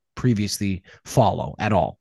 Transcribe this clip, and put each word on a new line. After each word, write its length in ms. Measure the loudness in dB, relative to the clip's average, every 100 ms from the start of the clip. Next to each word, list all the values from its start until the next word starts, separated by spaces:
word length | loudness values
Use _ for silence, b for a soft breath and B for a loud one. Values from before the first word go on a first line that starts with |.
| _
previously 680 | -2 0 2 0 -2 -4 -4 b b
follow 520 | -2 2 2 0 -6 -4
at 160 | 0
all. 240 | 0 0 -6